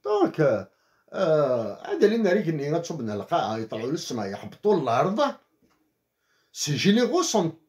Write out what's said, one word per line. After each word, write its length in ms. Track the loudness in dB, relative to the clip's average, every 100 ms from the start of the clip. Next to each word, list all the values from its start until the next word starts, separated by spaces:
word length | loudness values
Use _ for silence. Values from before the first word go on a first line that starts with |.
Donc, 360 | 0 2 2 2
euh, 240 | 2 2 -6 _ _ _ _
euh, 600 | -2 2 2 2 0 -2 -8 -8
هذا 200 | 2 4
اللي 120 | 4
ناريك 300 | 2 2 0
إني 260 | -2 -2
غتصب 280 | -2 -4 -8
من 80 | -6
القاعة، 480 | -6 -2 -2 -2 -4
يطلعوا 340 | -6 -6 -4
للسماء، 360 | -6 -6 -6 -6
يهبطوا 480 | -8 -14 -4 0 2
للأرض. 600 | 2 0 0 0 -2 -2 _ _ _ _ _ _ _ _ _ _ _
Ces 260 | -10 -4 0
généraux 460 | 2 4 4 2
sont 340 | 2 0 -2 -6